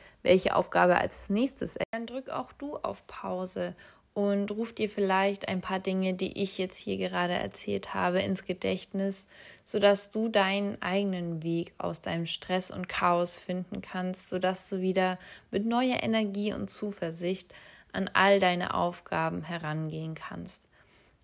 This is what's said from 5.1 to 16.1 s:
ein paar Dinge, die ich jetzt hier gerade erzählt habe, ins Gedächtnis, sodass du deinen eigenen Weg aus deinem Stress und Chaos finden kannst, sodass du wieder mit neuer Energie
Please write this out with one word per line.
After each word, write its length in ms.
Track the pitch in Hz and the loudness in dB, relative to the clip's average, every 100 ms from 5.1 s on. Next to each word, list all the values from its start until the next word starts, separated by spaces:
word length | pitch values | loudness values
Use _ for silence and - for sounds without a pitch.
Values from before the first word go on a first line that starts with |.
| 190 196 196 - | 4 4 2 -2
ein 140 | 185 | -4
paar 180 | - 190 | -2 -2
Dinge, 360 | 190 185 190 185 | 0 0 0 0
die 260 | 190 - | -2 -2
ich 160 | 196 - | -4 -2
jetzt 200 | 185 - | -4 -4
hier 200 | - 190 | -4 -4
gerade 360 | 185 180 175 | -2 0 0
erzählt 600 | 180 - - - 196 - | 0 -2 -6 -4 -4 -4
habe, 280 | 190 180 180 | -2 2 2
ins 220 | 196 190 - | 0 -2 -4
Gedächtnis, 840 | 180 190 190 - 196 196 196 - - - - | -4 -2 -2 -4 -4 -2 -4 -10 -18 -20 -20
sodass 460 | - 214 202 202 - | -6 4 6 6 2
du 180 | 220 226 | -2 2
deinen 540 | 220 190 196 202 - | 2 2 2 0 -4
eigenen 640 | 180 190 202 180 170 165 | 0 2 2 0 -2 -2
Weg 300 | 160 170 170 - | 0 -2 -2 -6
aus 240 | 175 165 | -6 -4
deinem 240 | - 170 170 | -4 -2 -2
Stress 460 | - - 185 185 | -4 -2 -2 -2
und 180 | - 180 | -6 -6
Chaos 460 | - 180 175 175 - | 2 4 4 2 -4
finden 460 | - 180 180 196 | -6 -6 -6 -8
kannst, 480 | - 185 185 185 - | -8 -6 -4 -6 -6
sodass 400 | 185 185 185 - | -2 0 -2 -4
du 120 | 190 | -2
wieder 380 | 185 185 185 185 - - - | 0 4 2 0 -8 -20 -4
mit 160 | - 220 | -2 0
neuer 340 | 233 254 247 | 2 2 0
Energie 500 | - | 2